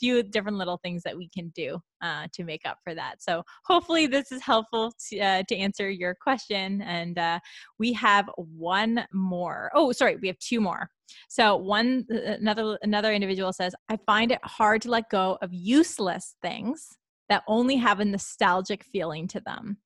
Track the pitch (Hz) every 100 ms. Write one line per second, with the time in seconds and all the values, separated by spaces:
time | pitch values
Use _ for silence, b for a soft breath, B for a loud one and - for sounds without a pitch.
0 | 247 247 202 214 202 202 180 175 180 175
1 | 160 170 170 185 170 160 139 170 - -
2 | 170 151 160 - 170 156 - - - 160
3 | 135 - - 170 - B - 349 349 330
4 | 302 269 - 254 277 226 220 226 226 -
5 | - 202 196 190 196 196 196 - 196 190
6 | 180 185 - 262 - 202 190 196 185 175
7 | 175 175 165 170 B B B - 226 214
8 | 226 202 202 - 165 160 165 190 226 233
9 | - 190 190 175 175 - - 294 285 247
10 | 247 165 190 180 - 233 196 - - _
11 | _ B B - 220 202 190 208 233 254
12 | - 220 - 214 220 214 220 208 208 208
13 | 220 208 190 190 185 185 180 - - 214
14 | - 214 233 - - - 214 220 233 233
15 | 226 202 185 185 185 180 185 277 339 -
16 | 190 170 - - 175 - 220 320 - _
17 | _ _ - 202 - 220 247 269 233 202
18 | 208 196 - - 196 180 190 202 - 196
19 | 165 156 180 - - - 220 202